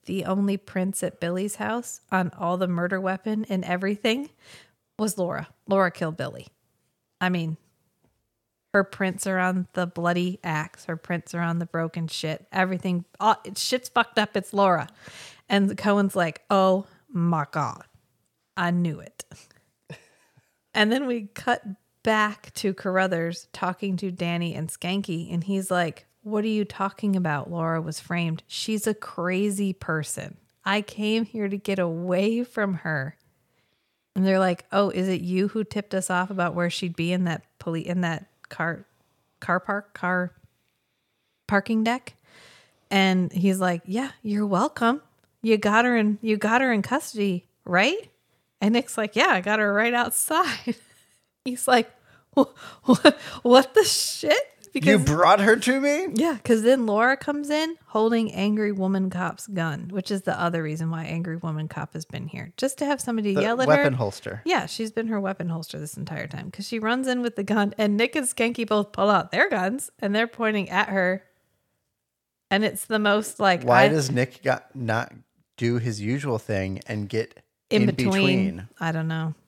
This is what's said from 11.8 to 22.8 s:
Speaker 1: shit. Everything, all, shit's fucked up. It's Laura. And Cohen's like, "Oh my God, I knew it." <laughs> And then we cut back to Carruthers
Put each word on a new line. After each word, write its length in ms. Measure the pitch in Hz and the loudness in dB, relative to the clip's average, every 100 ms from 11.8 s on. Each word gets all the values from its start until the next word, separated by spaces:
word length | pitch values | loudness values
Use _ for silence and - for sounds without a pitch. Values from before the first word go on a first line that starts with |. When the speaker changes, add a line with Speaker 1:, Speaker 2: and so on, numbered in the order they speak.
| 165 170 165 | -4 -4 -6
Speaker 1:
shit. 360 | - 160 156 - | -6 -6 -8 -6
Everything, 540 | 185 185 180 190 175 175 _ | -2 0 0 -2 -2 -4 _
all, 160 | 214 214 - 202 | 2 2 -2 -8
shit's 320 | - 254 247 | -2 -2 -2
fucked 320 | - 226 - | -2 0 0
up. 160 | 208 202 | 0 -2
It's 180 | 190 | -2
Laura. 340 | 202 196 170 - - - - - - _ | 2 4 4 -2 -14 -20 -20 -20 -20 _
And 300 | 196 196 196 | 2 2 0
Cohen's 380 | 214 202 196 196 | 2 2 2 2
like, 280 | 165 - _ | -2 -2 _
"Oh 380 | 196 190 185 196 _ _ | 4 4 4 -2 _ _
my 360 | 220 170 165 143 | 0 2 2 -2
God, 320 | 165 131 - - _ _ _ _ _ _ - | -4 -4 -6 -18 _ _ _ _ _ _ -4
I 140 | 175 | 0
knew 280 | 175 170 151 | 0 0 -4
it." 240 | - _ - - - _ _ _ _ | -12 _ -20 -20 -20 _ _ _ _
<laughs> 80 | - _ _ _ _ _ _ _ | -20 _ _ _ _ _ _ _
And 180 | - 214 | 0 2
then 160 | 247 277 | 2 0
we 200 | 240 202 | -4 -6
cut 300 | - - 240 208 190 _ _ | -6 -2 -2 -4 -14 _ _
back 500 | - 214 214 208 - - | 0 2 0 -4 -14 -4
to 180 | 202 | -4
Carruthers 720 | 190 | -2